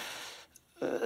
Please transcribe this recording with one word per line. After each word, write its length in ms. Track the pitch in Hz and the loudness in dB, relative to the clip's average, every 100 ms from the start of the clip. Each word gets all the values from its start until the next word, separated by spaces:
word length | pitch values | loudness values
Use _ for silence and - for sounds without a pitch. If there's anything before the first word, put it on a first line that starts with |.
| - - - - - - - - | 8 -6 -8 -10 -16 -20 -20 0
Euh, 160 | - - | 2 6